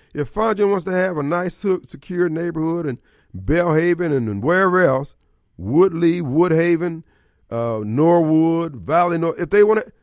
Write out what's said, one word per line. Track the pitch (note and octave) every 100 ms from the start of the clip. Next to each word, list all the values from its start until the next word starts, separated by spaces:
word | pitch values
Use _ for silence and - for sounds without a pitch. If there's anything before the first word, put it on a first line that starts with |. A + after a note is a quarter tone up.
| _
if | C#3+ D3
Fajin | - A3 G3+ G3+
wants | G3+ F3
to |
have | F#3 F#3 E3
a |
nice, | C#3+ F3 F3+ -
hook, | G3+ F#3 -
secure | C#3 - F3 F3
neighborhood | D#3 E3+ E3 D#3+ E3+ D#3+
in | A#2+ _ _ _
Belhaven | F#2+ F#2+ D#3+ F3 D#3 F3 E3+ F3 C#3
and, | A2+
and | G2+
wherever | B2 F3+ F#3+ F3+
else, | F3 C3 C#3+ _ _ _ _ -
Woodley, | F#2 C#3+ F#3 E3 E3+ F3
Woodhaven, | D3+ C#3+ F3+ D#3+ E3+ E3+ F3 E3 - _ _ _ _
uh, | A#2 A#2 A2
Norwood, | G#2+ A#2 E3 F3 D#3+ D#3+ D#3+ E3 E3 C#3
Valley | E2+ D#3+ F3 E3+
North, | E3 -
if | E3
they | G3+
want | G#3 G#3+ G#3+
to, | _